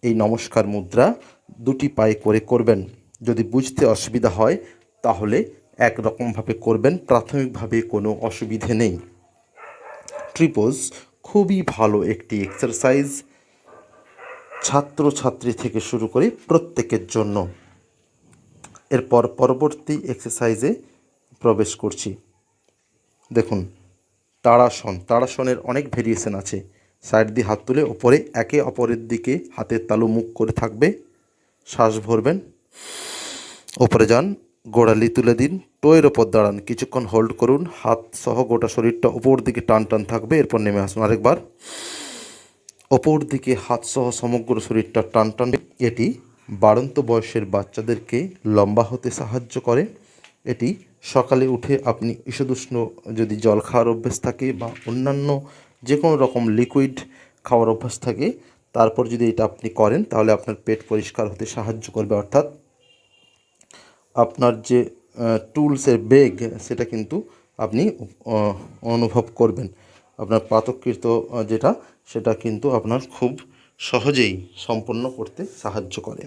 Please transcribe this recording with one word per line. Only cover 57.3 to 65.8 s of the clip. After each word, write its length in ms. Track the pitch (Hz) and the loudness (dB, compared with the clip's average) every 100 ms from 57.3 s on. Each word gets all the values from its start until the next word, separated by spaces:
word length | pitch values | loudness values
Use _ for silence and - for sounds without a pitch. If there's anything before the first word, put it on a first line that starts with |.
| _ | _
খাওয়ার 260 | - 120 113 | 0 2 4
অভ্যাস 300 | 113 123 - | 0 -4 -8
থাকে, 340 | 120 107 165 - _ _ _ | -6 -2 -4 -4 _ _ _
তারপর 340 | 117 113 110 117 | 2 2 2 -2
যদি 220 | 117 117 | 0 0
এটা 160 | 113 113 | 2 -2
আপনি 240 | - 113 | -2 -10
করেন, 340 | - 104 135 | 0 2 2
তাহলে 280 | 214 113 110 | 0 0 2
আপনার 240 | 104 - 107 - | 2 0 -8 -4
পেট 140 | 110 - | -4 -2
পরিষ্কার 400 | 107 107 - 107 | -4 -4 -6 -6
হতে 160 | 101 113 | -6 -10
সাহায্য 460 | - 107 110 - | -8 -8 -8 -8
করবে। 240 | 113 104 104 | -6 -2 -2
অর্থাৎ 360 | 101 139 147 - _ _ _ _ _ _ _ _ _ _ _ - _ _ _ | 2 0 0 -10 _ _ _ _ _ _ _ _ _ _ _ -20 _ _ _
আপনার 480 | - 117 - 123 113 | 0 0 4 2 2
যে, 280 | - 123 117 - _ - | 0 2 2 -8 _ -6
আহ, 220 | 117 113 - | -2 -2 -2
টুলসের 440 | 151 147 135 | 0 0 2